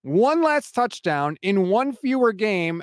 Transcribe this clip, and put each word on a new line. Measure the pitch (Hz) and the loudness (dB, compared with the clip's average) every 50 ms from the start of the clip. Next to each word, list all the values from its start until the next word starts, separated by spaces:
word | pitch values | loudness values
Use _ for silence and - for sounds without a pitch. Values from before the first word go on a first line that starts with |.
one | - 135 143 185 233 269 311 339 | -8 -2 0 2 2 2 2 2
last | 320 311 294 294 - - - | 2 2 0 0 -4 -4 -2
touchdown | 247 240 214 - - - 175 151 143 143 147 156 - | -2 -2 -2 -4 -4 -4 -2 -2 0 -2 -4 -4 -4
in | - 190 202 196 185 180 | -2 0 0 2 2 2
one | 196 233 262 277 254 | 2 0 0 -2 -4
fewer | - - 254 262 262 247 233 208 | -6 -4 -2 0 2 2 2 2
game | 185 214 214 196 180 170 165 165 170 | 0 -2 -2 0 0 -2 -2 -4 -6